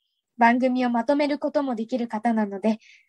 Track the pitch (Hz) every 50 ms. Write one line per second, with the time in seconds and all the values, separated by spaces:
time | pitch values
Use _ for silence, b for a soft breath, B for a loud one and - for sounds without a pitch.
0 | _ _ _ _ _ _ _ - 233 233 240 254 254 254 247 254 254 240 240 233
1 | 220 294 285 285 294 285 294 285 - 294 294 302 285 269 240 214 226 220 262 240
2 | 240 233 - 214 - 240 226 220 214 196 196 190 185 220 214 - b b b b
3 | b